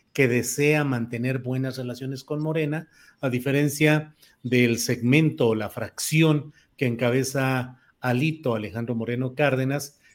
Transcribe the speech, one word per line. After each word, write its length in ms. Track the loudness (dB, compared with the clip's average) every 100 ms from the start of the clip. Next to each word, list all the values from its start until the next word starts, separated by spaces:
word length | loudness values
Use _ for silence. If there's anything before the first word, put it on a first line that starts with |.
| _
que 160 | 2 2
desea 560 | 2 0 0 2 2 2
mantener 520 | -2 -4 -4 -2 -4
buenas 400 | -4 -4 -4 -6
relaciones 460 | -8 -8 -10 -10
con 180 | -8 -6
Morena, 460 | -4 -2 -2 -4 -8 _ _ _
a 80 | -2
diferencia 840 | -2 0 2 2 4 4 4 0 _ _ _
del 380 | 0 4 4 2
segmento 680 | -2 0 4 4 4 2 2
o 60 | 2
la 140 | -2
fracción 840 | -8 -10 -8 -2 4 4 4 -2 -16 _ -4
que 120 | -2
encabeza 920 | 0 0 0 0 -2 -2 -2 -4 -12 _ _
Alito, 560 | -2 0 0 -2 -2 -4
Alejandro 400 | -4 -8 -6 -4
Moreno 400 | -4 -4 -4 0
Cárdenas, 640 | 0 0 -2 -4 -6 _ _